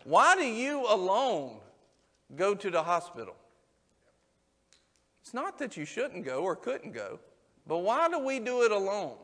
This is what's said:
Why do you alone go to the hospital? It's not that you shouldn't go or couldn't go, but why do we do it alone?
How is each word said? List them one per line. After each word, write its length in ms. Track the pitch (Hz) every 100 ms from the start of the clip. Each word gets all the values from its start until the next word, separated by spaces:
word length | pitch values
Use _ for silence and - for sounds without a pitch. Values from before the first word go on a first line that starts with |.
Why 320 | 135 170 294 370
do 100 | 277
you 400 | 220 262 294 240
alone 720 | 208 185 202 269 170 131 110 - _ _ _ _ _ _ -
go 180 | 196 202
to 140 | 202
the 120 | 170
hospital? 540 | 160 170 170 120 101 - _ _ _ _ _ _ _ _ _ _ _ _ _ _ _ _ _ _
It's 120 | -
not 240 | 240 370 370
that 180 | 269 170
you 80 |
shouldn't 400 | 147 - 269 180
go 200 | 131 131
or 120 | 185 156
couldn't 380 | - 269 233
go, 260 | 120 98 - - _ _ _ -
but 120 | 165
why 280 | 185 254 330
do 100 | 339
we 200 | 269 269
do 240 | 226 247
it 80 | 233
alone? 460 | 208 190 208 160 110